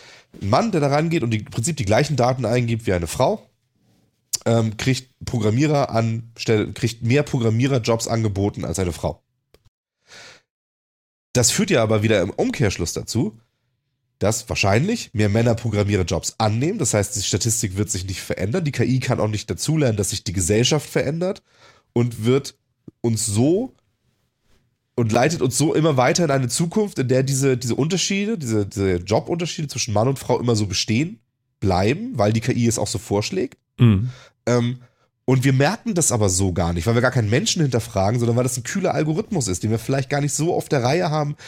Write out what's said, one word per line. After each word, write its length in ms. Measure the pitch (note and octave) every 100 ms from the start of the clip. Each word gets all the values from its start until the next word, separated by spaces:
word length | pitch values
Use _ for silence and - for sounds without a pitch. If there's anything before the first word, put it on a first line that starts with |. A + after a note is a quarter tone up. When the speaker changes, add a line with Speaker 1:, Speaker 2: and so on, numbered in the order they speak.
| - - _ -
Speaker 1:
ein 80 | G2
Mann, 240 | C#3 A3+
der 80 | E3
da 80 | C#3+
rangeht 340 | C#3+ E3 E3+
und 80 | A#2
die, 100 | A2
im 40 |
Prinzip 320 | G#2 - E3+ D#3
die 80 |
gleichen 320 | G2 A2 D3 C3+
Daten 300 | B2 C3 A2
eingibt 400 | B2 A#2 A2+ G#2
wie 80 |
eine 120 | F2+ E2
Frau, 400 | - C#3+ G#3+ - _ _ _ _ _ _ _ _ - A2+
ähm, 320 | A#2 A2 G#2+
kriegt 320 | C3 B2+ - _
Programmierer 680 | - A#2 G#2 A#2 D3+ C#3+ -
an 400 | A2+ A2+ A2+ A#2 -
Stelle, 360 | - G#2+ -
kriegt 300 | - A2+ -
mehr 200 | A#2 C#3
Programmiererjobs 880 | D3 C3+ A2+ A2 C3 C3+ A2+ A2+ -
angeboten 560 | A2+ G#2+ F#2+ G2+ -
als 140 | - E2+
eine 140 | F2+
Frau. 300 | - D#2+ - _ _ _ _ _ _ _ _ _ - - - _ _ _ _ _ _ _ _ _
Das 160 | B2 A#2
führt 200 | - G#3
ja 120 | C#3+
aber 200 | A2 G#2+
wieder 200 | G#2+ G#2
im 80 | F#2
Umkehrschluss 640 | - A#3+ A#3 G#2 - E2
dazu, 440 | - - A2+ D#3 - _ _ _ _ _ _ _ -
dass 300 | G2 A2+ -
wahrscheinlich 640 | E2 G2 A2 F#3+ A#3 -
mehr 160 | G#2+ G#2
Männer 260 | A2 A#2+
Programmiererjobs 800 | G#2 A#2 G2+ G2+ G2+ E2 E2 - -
annehmen. 400 | A2 A2+ D#3 A3
Das 160 | C3+
heißt, 220 | G#2 G2+ G2+
die 60 |
Statistik 540 | - G2 A2+ - G2+ F#2
wird 140 | G#2
sich 160 | F#2 F#2+
nicht 160 | F#2
verändern. 420 | - - G2 F3
Die 80 | D3+
K 100 | B2
I 160 | A2+ B2+
kann 200 | B2+ G#2+
auch 80 | G#2+
nicht 220 | G#2+ -
dazulernen, 480 | F2+ - D#3+ C3 G#2
dass 100 | F#2+
sich 160 | G2+
die 80 | -
Gesellschaft 560 | F2+ F2+ G#2+ B2 D3+ -
verändert 540 | D3+ C3+ E3 F3+ G#3 _ _ - _ _
und 320 | A#2+ A#2+ A2+
wird 320 | A2+ C#3 - - _ _ - -
uns 240 | A#2 A2 G#2
so 480 | G#2 C#3 F#3+ C4 - _ _ _ _ _ _ _ _ _ _ _
und 180 | - A2+
leitet 300 | A#2 D3+ E3+
uns 160 | C3 -
so 160 | D3+
immer 240 | D#3 D#3+ C3
weiter 260 | B2+ F3
in 60 | E3
eine 180 | C3+ A#2+
Zukunft, 500 | - E3+ G#3+ G#3 -
in 100 | B2
der 140 | C3
diese, 360 | C3+ C3+ C#3 B2
diese 160 | A#2+
Unterschiede, 640 | A2+ D#3+ F#3+ - G3 G#3 A3
diese, 260 | B2 G#2+
diese 320 | G2+ G2+ F#2+ F2
Jobunterschiede 720 | F#2 B2 - F3 F3 - D3
zwischen 240 | - -
Mann 160 | G#2 B2
und 100 | C3+
Frau 220 | - B2
immer 160 | A#2+ G#2+
so 100 | G#2
bestehen 540 | F#2+ - A2 E3+ A3+ _ _ _ _
bleiben, 520 | G2 F2+ G#2 E3+ B3 D3
weil 160 | G#2
die 80 | A2+
K 120 | B2+
I 140 | A#2+ A#2
es 120 | A2+
auch 80 | G#2
so 120 | G2+
vorschlägt. 600 | - G2+ - F#2+ C4+ - _ -
Speaker 2:
Mhm. 300 | A#2+ G2 B2 - - _ -
Speaker 1:
Ähm, 320 | A#2+ A#2+ B2 - _ _ _ -
und 180 | C3
wir 80 | C3+
merken 420 | C3 C#3+ A3+ A3+
das 180 | F3 -
aber 180 | A#2 G2+
so 240 | F2 F#2+
gar 180 | F2+ E2+
nicht, 140 | E2+ A2+
weil 80 |
wir 80 | A#2
gar 80 | B2
keinen 180 | B2+ G#2
Menschen 320 | B2+ A3+ F3+
hinterfragen, 580 | C#3+ A#2+ - G2 G2 B2
sondern 180 | A#2 A#2
weil 80 |
das 120 | B2+ A#2+
ein 60 |
kühler 320 | - G3 F3+
Algorithmus 540 | C#3+ D#3 D#3+ A3+ F3+ G#2+
ist, 140 | F2
den 80 | G#2+
wir 80 | A2
vielleicht 300 | - C3+ C3
gar 140 | C#3+
nicht 100 | C#3+
so 220 | - E3
auf 160 | D#3+ -
der 120 | C#3+
Reihe 280 | A#2+ E3+ F3
haben, 260 | D3+ D3 D3+